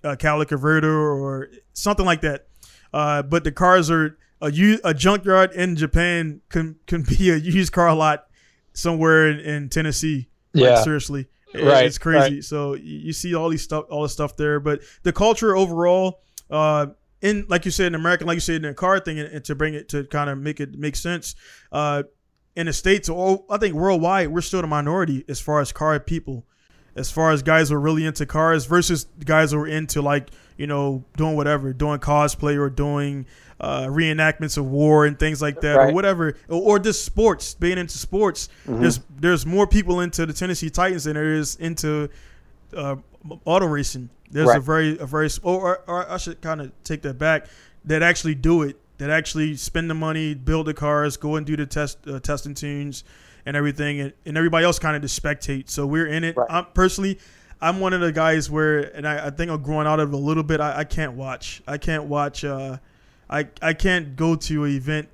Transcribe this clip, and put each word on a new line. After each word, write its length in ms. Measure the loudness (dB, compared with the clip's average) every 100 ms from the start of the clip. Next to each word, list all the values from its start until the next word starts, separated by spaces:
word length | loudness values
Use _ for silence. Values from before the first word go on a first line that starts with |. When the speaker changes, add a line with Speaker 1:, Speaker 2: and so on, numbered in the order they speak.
Speaker 1:
uh, 120 | -6 -2
catalytic 320 | 0 2 0
converter 440 | 0 4 4 4
or 540 | 2 2 0 -4 -6 -10 -16 _
something 320 | -4 0 2
like 160 | 2 2
that. 240 | 0 -4 _ _ -20 _ _
Uh, 300 | -2 0 0
but 220 | 0 0
the 80 | 0
cars 380 | 2 6 6 6
are 280 | 2 0 -4 _ _
a 100 | -4
u-, 300 | 4 6 6
a 100 | 2
junkyard 580 | 4 4 4 4 4 4
in 240 | 2 -2 0
Japan 640 | 2 2 2 0 -4 -8 _
can, 280 | -4 -4 -8 -6
can 160 | -4
be 280 | 2 4 4
a 60 | 4
used 360 | 2 2 2
car 220 | 4 4
lot 320 | 4 2 0 _ _ _ _ _
somewhere 560 | -4 -2 2 6 6 6
in, 120 | 2
in 280 | -6 -6 -4
Tennessee. 600 | -2 -2 -2 -2 -4 -8 _ _
Like, 100 | 6
Speaker 2:
Yeah. 180 | 8 8
Speaker 1:
seriously. 440 | 4 0 -2 -8 -10 _ _
It, 120 | 0
Speaker 2:
Right, 200 | 6 6 6
Speaker 1:
it's 120 | 0
crazy. 360 | 2 4 4 0
Speaker 2:
right. 80 |
Speaker 1:
So 280 | -6 -6 -4
y-, 60 | -6
you 300 | -10 -12 -8
see 220 | -8 -4
all 140 | -2 -2
these 140 | -4
stuff, 240 | -4 -8 -6
all 120 | -6
the 60 | -4
stuff 280 | -4 -6 -2
there, 240 | -2 0
but 200 | -2 -4 -8 _
the 100 | -2
culture 440 | 2 4 4 2 4
overall, 640 | 2 2 4 4 2 -4 _ -20 _
uh, 360 | 0 2 2 -2 -8 _ _
in, 260 | -2 -2 0
like 160 | -2
you 60 | 0
said, 160 | -2 -2
in 60 |
America, 300 | 0 0 0
like 120 | 0 -4
you 40 |
said, 160 | -2 -4
in 60 |
the 120 | -6
car 260 | -4 0 0
thing, 180 | -2 -8
and, 140 | -10
and 120 | -12 -8
to 80 |
bring 200 | -4 -4
it 140 | -4 -8
to 140 | -8
kinda 320 | -4 -4 -4 -4
make 240 | -8 -8
it 180 | -10 -6
make 160 | -6
sense, 400 | -6 -6 -8 -10 -16 -20 -20 _
uh, 300 | -4 -2 -2 -6 _ _ _ _
in 120 | -8 -4
the 60 |
States, 360 | -2 2 0 0
or 360 | -2 0 0 -2
I 60 | -2
think 160 | -2
worldwide, 540 | 0 2 2 2 0 0
we're 120 | -4
still 180 | -4 -4
the 60 | -2
minority 580 | -2 0 -2 -2 -4 -6
as 120 | -10
far 200 | -2 -2
as 120 | -2
car 260 | -2 -2 -2
people, 460 | -2 -6 -6 -12 -14 _ _ _ _ -10
as 140 | -6
far 200 | 0 2
as 100 | 2
guys 280 | 4 2 4
who 60 | 2
are 40 |
really 240 | 2 0
into 220 | -2 -4 -4
cars 400 | 0 2 2 2
versus 400 | 2 2 -2 -4 -12
guys 280 | 0 2 4
who 60 | 0
are 80 | -2
into, 360 | -4 -4 -2
like, 280 | 0 -2 -4 -20 _ -12
you 80 | -6
know, 380 | -2 -2 -4 -8 -2
doing 200 | 0 0
whatever, 360 | 0 0 -2
doing 280 | -4 -2 -2
cosplay 580 | 0 2 2 0 -2 0
or 100 | -2
doing, 560 | -2 -2 -2 -4 -6 -12 -20 -20 -12
uh, 260 | -6 -6 -2
reenactments 720 | 0 0 4 2 2 -4 -4
of 80 | -2
war 380 | 2 6 6 6
and 120 | 2
things 220 | -2 0
like 180 | -4 -2
that, 160 | 2 6
Speaker 2:
Right. 140 | 6
Speaker 1:
or 20 |
whatever, 400 | 4 2 2 -2 -4 -6
or, 140 | 0
or 160 | 4 4
just 240 | 2 -2
sports, 500 | -4 2 2 2 -6
being 240 | -4 -2 -2
into 180 | -6 -8
sports. 500 | -4 0 0 -2 -12 -14 -6
Speaker 2:
Mm-hmm. 140 | 2
Speaker 1:
There's, 180 | 2 2 -8 -2
there's 280 | 2 2 2
more 200 | 2 4
people 320 | 4 4 0
into 260 | 0 -2 -4
the 60 |
Tennessee 380 | -4 -4 -4 -4
Titans 340 | 0 0 0
than 100 | -4
there 200 | -2 0
is 200 | 0 -4 -6
into, 520 | -8 -6 -4 -4 -6 -10 -20 -20 _ -20 _ -10
uh, 200 | -8 -8 -12 _
m-, 160 | -18 -10
auto 220 | 0 2 2
racing. 440 | 0 -4 -6 -14 _ _
There's 180 | 4 6
a 40 |
Speaker 2:
Right. 80 | 6
Speaker 1:
very, 360 | 4 0 2 -2
a 80 | -4
very 200 | -2 -2
s-, 120 | -2
or, 160 | -2 -2
or, 220 | -2 -4 -4
or 220 | -6 -6
I 60 | -8
should 220 | -10 -10
kinda 320 | -8 -8 -10 -16
take 200 | -10 -8
that 160 | -8 -2
back, 280 | 0 0 -4 -20 -20 -16
that 180 | -4 2
actually 320 | 2 2 -2
do 280 | 0 2 2
it, 140 | 2 -6 _ -10
that 120 | -2
actually 440 | -2 0 -4 -4 -4
spend 320 | -4 -4 -4
the 60 |
money, 400 | -4 -4 -4 -4
build 320 | -4 0 0 -2
the 80 |
cars, 420 | -4 -2 0 -2 -4
go 200 | -4 -4
and 100 | -4
do 100 | -6
the 100 | -4
test, 320 | -4 -6 -8 -12
uh, 100 | -8
testing 340 | -6 -6 -6
tunes 500 | -10 -8 -8 -10 -12 -18 -20 -20 -16 -6
and 100 | -2
everything, 440 | -2 -2 -6 -4
and, 120 | -8 -10 -8
and 100 | -2
everybody 280 | 0 2
else 140 | 2 2
kinda 180 | -2 -4
just 200 | -6 -6
spectate. 480 | -6 -6 -6 -8 -6
So 140 | -6 -2
we're 200 | -2 -2
in 140 | -2
it. 120 | -4 -2
Speaker 2:
Right. 100 | -2
Speaker 1:
I'm 160 | -2 -2
personally, 440 | 2 2 2 -4 -6 -12 _ _ -4
I'm 200 | -2 0
one 120 | -2
of 80 | 0
the 120 | 0
guys 360 | 2 2 0 -2
where, 340 | 0 0 0 -2
and 140 | -8 -6
I, 180 | -6 -6
I 40 |
think 200 | -6 -4
I'm 120 | -4
growing 260 | -4 -2 0
out 100 | 0
of 140 | 0
it 20 |
a 20 | -2
little 260 | -2 -2
bit. 160 | 0 -2
I, 200 | -2 -4
I 40 |
can't 300 | -4 -4 -4
watch. 460 | -8 -12 -10 -12 -14 -10
I 100 | -6
can't 280 | -4 -4
watch. 400 | -4 -4 -4 -6
Uh, 340 | -8 -8 -10 -12 _ _ _ _ -8
I, 180 | -6 -6 -4
I 140 | -4
can't 400 | 0 0 0 -4 -2
go 200 | 0 0
to 280 | -2 -2
an 60 | -2
event 340 | -2 -4 -6 -6